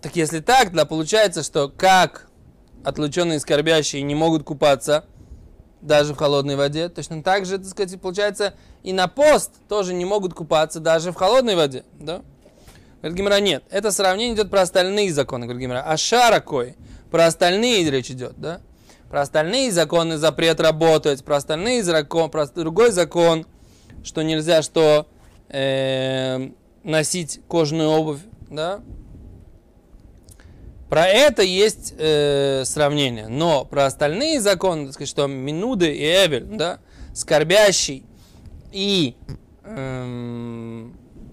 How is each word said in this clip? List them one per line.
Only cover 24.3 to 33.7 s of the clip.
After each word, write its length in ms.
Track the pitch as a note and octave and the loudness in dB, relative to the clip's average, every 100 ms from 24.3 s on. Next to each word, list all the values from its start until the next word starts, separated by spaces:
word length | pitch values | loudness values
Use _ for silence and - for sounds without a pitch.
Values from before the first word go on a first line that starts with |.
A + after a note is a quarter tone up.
| D#3 D#3 E3+ | -2 2 2
что, 440 | B2+ - D#3 D3+ D3+ _ - _ _ | 2 2 6 4 2 _ -20 _ _
э, 1000 | C#3 C3+ C3+ C3+ C3 C3 C3 C3 C3 C3+ - _ _ | -4 -2 0 -2 -2 -2 -2 -4 -4 -8 -14 _ _
носить 580 | F3+ D#3 D3+ F3+ D#3+ - _ | -4 -2 -2 -4 -8 -12 _
кожаную 420 | E3+ D3+ D#3+ D#3 | 0 0 0 2
обувь, 300 | D#3 D#3 C#3+ G3+ - - | 2 0 -6 -14 -20 -16
да?» 300 | D3 D#3+ G3+ - - - - - - - - _ _ _ - - - - - - - - - - | -8 -8 -8 -12 -20 -20 -20 -20 -20 -20 -20 _ _ _ -20 -20 -20 -20 -20 -20 -20 -20 -20 -4
Про 180 | D3 F3+ | 0 4
это 360 | G#3 D4 C4 | 6 4 4
есть, 500 | F#3+ F3+ G#3+ - - - | 0 4 2 0 -14 -4
э, 680 | D#3 D3+ D3 C#3 C#3 C3+ | 0 2 2 2 0 0
сравнение. 640 | B2+ - C#3+ D3 C3+ A#2 G#2+ | -4 0 0 2 -2 -4 -8
Но 380 | B2 E3+ D3 | -2 2 0
про 180 | B2+ | 0